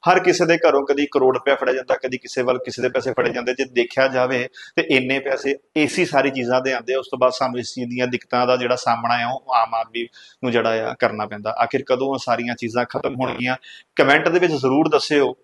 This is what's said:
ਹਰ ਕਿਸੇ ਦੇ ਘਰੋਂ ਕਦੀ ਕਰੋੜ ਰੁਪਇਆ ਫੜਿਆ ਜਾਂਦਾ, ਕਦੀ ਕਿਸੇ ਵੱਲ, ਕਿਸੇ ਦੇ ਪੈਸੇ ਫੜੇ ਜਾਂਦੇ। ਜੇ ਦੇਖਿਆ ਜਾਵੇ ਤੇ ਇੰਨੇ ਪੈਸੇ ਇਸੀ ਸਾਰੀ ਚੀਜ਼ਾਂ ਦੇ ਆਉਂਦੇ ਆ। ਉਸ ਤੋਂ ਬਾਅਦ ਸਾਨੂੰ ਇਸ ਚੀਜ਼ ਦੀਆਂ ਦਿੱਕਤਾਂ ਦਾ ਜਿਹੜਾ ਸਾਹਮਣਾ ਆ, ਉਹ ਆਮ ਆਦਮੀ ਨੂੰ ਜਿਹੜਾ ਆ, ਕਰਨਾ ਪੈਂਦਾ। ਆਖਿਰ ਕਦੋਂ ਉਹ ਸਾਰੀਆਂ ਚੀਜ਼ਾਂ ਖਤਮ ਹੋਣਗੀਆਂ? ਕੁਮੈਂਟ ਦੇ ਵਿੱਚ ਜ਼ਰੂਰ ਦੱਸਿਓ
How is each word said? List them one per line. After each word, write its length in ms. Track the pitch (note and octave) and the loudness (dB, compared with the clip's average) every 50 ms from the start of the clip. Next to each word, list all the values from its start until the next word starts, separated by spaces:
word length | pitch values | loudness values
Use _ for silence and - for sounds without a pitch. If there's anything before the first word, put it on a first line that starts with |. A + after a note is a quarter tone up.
| - E3 | 4 4
ਹਰ 100 | F3+ F#3+ | 4 4
ਕਿਸੇ 260 | F3 F3 E3 E3 F3+ | 6 4 2 4 4
ਦੇ 100 | E3 E3+ | 2 2
ਘਰੋਂ 300 | E3 E3+ D#3+ C#3 C#3 C#3 | 4 4 4 4 4 2
ਕਦੀ 200 | C#3 C#3+ C#3 D3 C#3+ | 2 0 0 0 0
ਕਰੋੜ 260 | - C#3 C3 C3 B2+ | 0 2 4 4 2
ਰੁਪਇਆ 180 | B2 - C#3 C#3 | 2 2 2 0
ਫੜਿਆ 200 | C3 C3+ B2+ C3 | 2 2 -2 -2
ਜਾਂਦਾ, 220 | C3 B2+ - F3 | -2 0 -2 -2
ਕਦੀ 220 | E3+ - C3 B2+ B2 | -2 -2 -6 -6 -6
ਕਿਸੇ 240 | _ A#2+ - C3 | _ -8 -6 -2
ਵੱਲ, 160 | B2 B2 B2+ B2+ | 0 0 0 -2
ਕਿਸੇ 240 | B2+ B2+ A#2 - | -4 -8 -6 -4
ਦੇ 60 | A#2+ B2+ | -4 -2
ਪੈਸੇ 240 | B2+ C3 A#2 C3 | -2 -2 -2 -2
ਫੜੇ 180 | A#2 - B2 A#2+ | -2 0 0 0
ਜਾਂਦੇ। 220 | A#2 B2 A#2+ B2 | -2 -2 -2 -4
ਜੇ 120 | B2+ B2+ C3+ | -2 -2 -4
ਦੇਖਿਆ 440 | C3 B2 A#2+ A#2+ A#2+ - C3+ C3 C3+ | -2 0 -2 0 0 0 0 0 2
ਜਾਵੇ 400 | B2+ B2+ B2+ B2+ C3+ B2 B2 B2+ _ - - - _ | 2 0 0 0 0 -2 -4 -6 _ -18 -20 -6 _
ਤੇ 60 | - | -2
ਇੰਨੇ 360 | D#3 - D3+ C3 B2+ B2+ C3+ C3+ | 0 2 2 2 2 2 -2 -2
ਪੈਸੇ 380 | C3+ C3+ C3+ B2+ - C#3 C#3+ C#3 _ _ _ | -2 -2 -4 -2 -2 -4 -4 -4 _ _ _
ਇਸੀ 280 | D#3 D3+ - - F#3 F3+ | 0 0 0 2 -2 -2
ਸਾਰੀ 260 | - D#3 C#3 C3+ C#3+ | 2 2 2 2 2
ਚੀਜ਼ਾਂ 300 | C3 C3+ A#2+ A#2+ B2+ C3 | 0 -2 -2 0 0 0
ਦੇ 120 | C3 C3+ | 0 0
ਆਉਂਦੇ 220 | C3 A#2+ A#2 A#2 B2+ | -4 -4 -4 -4 -4
ਆ। 40 | C3+ | -4
ਉਸ 80 | B2+ - | -4 -6
ਤੋਂ 80 | - B2+ | -2 2
ਬਾਅਦ 140 | B2+ B2+ | 2 2
ਸਾਨੂੰ 280 | B2 - C#3 B2+ B2 B2 | 2 0 -4 -4 -2 -6
ਇਸ 140 | A#2 - - | -8 -8 -8
ਚੀਜ਼ 120 | C3 B2 | -8 -8
ਦੀਆਂ 200 | A#2+ A#2+ B2 B2 | -6 -2 -2 -2
ਦਿੱਕਤਾਂ 400 | B2 B2 A#2 - _ - B2 B2 | -2 -2 -6 -6 _ -2 0 2
ਦਾ 100 | B2 B2+ | 2 2
ਜਿਹੜਾ 200 | B2+ B2 A#2+ B2 | 0 2 0 -2
ਸਾਹਮਣਾ 380 | B2 - B2+ A#2 A#2 A2+ A#2 A#2+ | 0 0 -2 -2 0 0 -2 0
ਆ, 140 | A#2+ A#2 A#2+ | 0 0 -4
ਉਹ 260 | C3 C3+ _ - B2+ | -6 -8 _ -2 0
ਆਮ 200 | A#2+ A2+ A2+ A2+ | 0 0 0 -2
ਆਦਮੀ 300 | A2+ A2+ - A2+ A#2 A#2 A2+ _ - - - - _ - | -6 -6 -6 _ -10 -10 -10 _ -20 -20 -20 -18 _ -6
ਨੂੰ 80 | B2+ | 0
ਜਿਹੜਾ 380 | A#2 A#2 A2+ A2+ A2+ A2+ A2 A#2 | 0 2 2 2 0 0 -2 -4
ਆ, 40 | A#2+ | -2
ਕਰਨਾ 320 | _ - A2 G#2+ G#2+ G#2+ | _ 0 0 0 -2 -6
ਪੈਂਦਾ। 240 | G#2+ G#2+ G#2 G#2 G#2+ | -8 -8 -8 -6 -6
ਆਖਿਰ 320 | A2+ - A#2+ A#2+ - C3 C#3 | -2 -2 -2 0 0 -4 0
ਕਦੋਂ 220 | - C3 B2 C3+ C3+ | 0 0 0 0 -4
ਉਹ 100 | C3+ B2+ | -4 -4
ਸਾਰੀਆਂ 360 | - - A#2+ A2+ A#2+ A#2+ A#2+ | -2 -2 -2 -2 -2 -6 -6
ਚੀਜ਼ਾਂ 300 | - A#2+ A2+ A2 B2 A#2+ | -6 -8 -4 -2 -2 -2
ਖਤਮ 300 | - - C3+ - A#2+ C3+ | -2 -4 -6 -6 -6 -4
ਹੋਣਗੀਆਂ? 420 | B2+ C3 B2 A#2+ - B2 B2 B2+ B2+ - - - - - _ _ | -4 -4 -4 -4 -4 -4 -4 -4 -4 -8 -20 -20 -20 -20 _ _
ਕੁਮੈਂਟ 320 | - D3 C3+ C#3 D#3 D#3+ F3 | 2 4 6 6 4 4 2
ਦੇ 100 | E3 F3 | 2 2
ਵਿੱਚ 140 | F3 E3+ | 2 2
ਜ਼ਰੂਰ 360 | D#3 C#3 B2 C3 C3 D3 D#3+ D#3+ | 0 0 0 2 2 2 2 4
ਦੱਸਿਓ 440 | D3+ D3 - - D#3 C#3+ C3+ B2 B2 _ | 2 2 2 2 2 2 2 0 -2 _